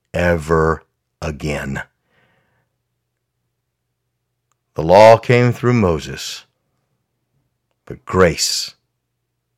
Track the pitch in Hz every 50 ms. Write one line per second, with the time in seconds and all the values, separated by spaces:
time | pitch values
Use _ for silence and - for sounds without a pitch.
0 | _ _ - 85 87 87 87 82 73 78 82 80 80 80 78 73 - _ _ _
1 | _ _ _ - - 80 73 69 - 76 73 69 69 69 67 65 - - _ _
2 | _ _ _ _ _ _ _ _ _ _ _ _ _ _ _ _ _ _ _ _
3 | _ _ _ _ _ _ _ _ _ _ _ _ _ _ _ _ _ _ _ _
4 | _ _ _ _ _ _ _ _ _ _ _ _ _ _ _ - 78 80 90 101
5 | 107 110 117 110 - - 123 120 123 123 117 - - 120 123 117 104 90 82 76
6 | - - 67 - - - - - - _ _ _ _ _ _ _ _ _ _ _
7 | _ _ _ _ _ _ _ _ _ _ _ _ _ _ _ _ _ - 67 -
8 | _ - - 92 92 85 76 - - - - - - - - _ _ _ _ _
9 | _ _ _ _ _ _ _ _ _ _ _